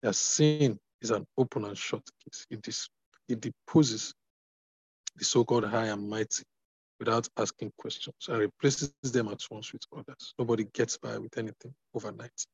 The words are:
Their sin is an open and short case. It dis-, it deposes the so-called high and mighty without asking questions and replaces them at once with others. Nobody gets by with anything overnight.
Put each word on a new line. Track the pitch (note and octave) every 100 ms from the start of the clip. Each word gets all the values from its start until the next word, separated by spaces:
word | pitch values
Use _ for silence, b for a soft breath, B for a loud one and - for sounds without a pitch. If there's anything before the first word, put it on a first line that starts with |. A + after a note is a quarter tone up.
Their | A#2
sin | F#2+ - - D3+ D3+ C#3+ G#2 _ _
is | A2+
an | G#2+ G#2 -
open | B2+ - G#2
and | G2+
short | - G#2+ - _
case. | - - -
It | A2
dis-, | G#2+ G#2+ - _ _ _ -
it | A#2+
deposes | C3 - - E3 C#3+ A2 - - _ _ _ _ _ _ _ _ - -
the |
so-called | - A#2+ A#2+ A#2+ G#2+
high | A2+ A2+
and | G#2 G#2
mighty | G#2+ G#2+ - - _ _ _ _ _
without | A2+ A#2 A2+ -
asking | G#2+ - G#2+ -
questions | A#2 - - - -
and | A#2
replaces | G#2 _ C#3+ C3+ C#3+ _
them | C3+ B2 A2
at | G2+ -
once | G#2+ -
with | - - -
others. | C#3+ C3+ - -
Nobody | A#2+ A2+ G#2+
gets | - B2+ -
by | B2 A2
with | A#2+ -
anything | A2 - B2+ C3+ _
overnight. | A#2 G#2+ - A#2 - -